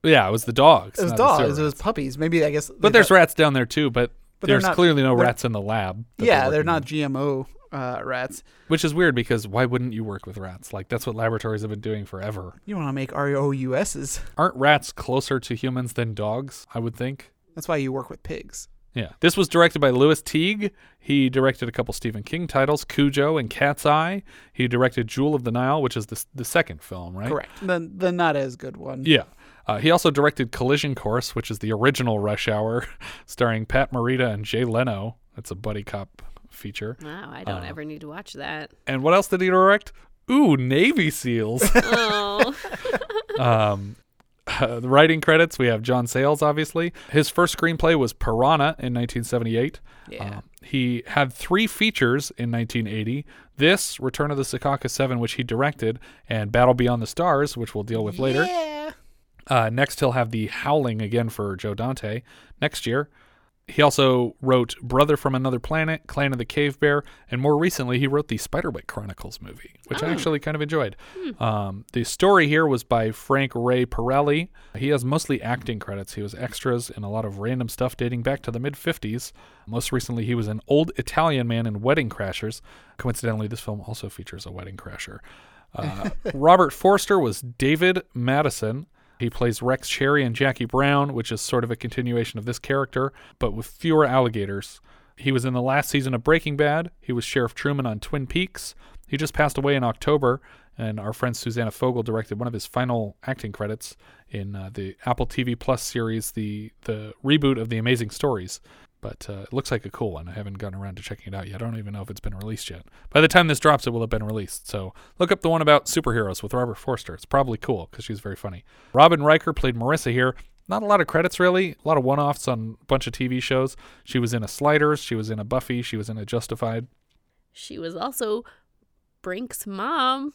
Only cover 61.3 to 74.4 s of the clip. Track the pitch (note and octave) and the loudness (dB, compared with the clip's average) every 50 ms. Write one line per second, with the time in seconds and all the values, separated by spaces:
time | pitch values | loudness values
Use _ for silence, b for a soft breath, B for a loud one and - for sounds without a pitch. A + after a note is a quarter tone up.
61.3 | - - G#2 G2+ F#2+ F#2 - G#2+ G#2 G#2 A2+ B2+ C3 - - G#2+ G#2+ A#2+ b b | -4 -6 -6 -6 -6 -6 -6 -6 -6 -4 -4 -4 -6 -6 -6 -8 -8 -8 b b
62.3 | b b b b b b D3 D3+ - - - A#2 A#2 C3+ D3 - b b b b | b b b b b b -4 -4 -4 -4 -4 -2 -2 -2 -2 -4 b b b b
63.3 | b b b b b b _ - - - D3 D3 - - C#3 C3 B2+ B2 B2 A#2 | b b b b b b _ -8 2 4 4 6 6 6 4 4 4 4 0 -2
64.3 | - _ - C3 B2+ B2+ A#2+ A2+ - - C3 A#2+ B2 C3 D3 D3 D3+ C#3+ - C#3+ | -6 _ 0 2 4 4 2 0 -4 -10 -8 -2 4 4 4 4 4 2 2 -2
65.3 | C3 C3 C3 C3 B2+ B2 - - D#3+ D#3+ D#3+ D#3 D#3+ D3+ _ - - - C#3+ C#3 | -2 0 -2 -2 -2 -4 -4 -4 -2 -2 -2 -2 -4 -6 _ -10 -4 -2 -2 -2
66.3 | C3+ B2 A#2+ - - D3+ D3 C#3+ C3+ _ - D3 C#3+ D3 C#3+ B B B B B | -2 -4 -6 -4 -2 0 0 0 0 _ 2 2 2 2 -2 B B B B B
67.3 | - B2 C3 D3 D3+ D3 E3 F#3 - - C3+ B2 B2 B2+ C#3+ C3+ C#3 D3 D3 - | -6 0 2 2 4 4 2 0 0 0 -2 0 0 2 2 2 2 0 0 -2
68.3 | A2+ A2 - - - D3 F3 F3 - E2 - - - - G#2 G2+ F#2 - - - | -6 -6 -6 -4 -4 -4 -4 -4 -6 -8 -12 -10 -10 -10 -10 -10 -12 -12 -14 -14
69.3 | - - - - - - - - _ _ _ - A2 - - - - - - E3+ | -14 -14 -16 -18 -18 -18 -20 -20 _ _ _ -10 -6 -4 -2 -2 -2 -2 0 -2
70.3 | D#3 C#3+ - D#3+ D3+ D3+ D3+ D3 D#3 D#3 C3 G2+ G2 B B B B F#4 F#4 D4+ | -2 -2 -2 -4 -4 -4 -4 -2 0 0 -2 -2 -6 B B B B -10 -10 -10
71.3 | A3 - A2+ A2+ A2 G#2+ G2+ G2 F#2+ G2+ A#2 - - B2 A2+ - - - - F#3+ | -6 -2 -2 -2 0 -2 -4 -6 -8 -12 -14 -6 -4 -4 -4 -4 0 4 6 6
72.3 | G3+ F#3 D#3+ C#3+ D3+ D#3 D#3+ D3+ C3+ A#2+ - _ B2 A#2 A2+ A2 A2 - - - | 8 6 6 6 4 4 4 4 2 0 0 _ 0 2 2 0 -4 -6 -2 0
73.3 | C#3 C#3 C#3 C3 - A#2+ A#2 B2 B2+ B2+ B2+ B2 - - A#2 B2 C3 C#3 D3 D3 | 0 2 2 -2 -4 -2 0 2 2 2 2 0 -2 -4 -2 0 2 2 2 2
74.3 | D3 D#3 | 2 0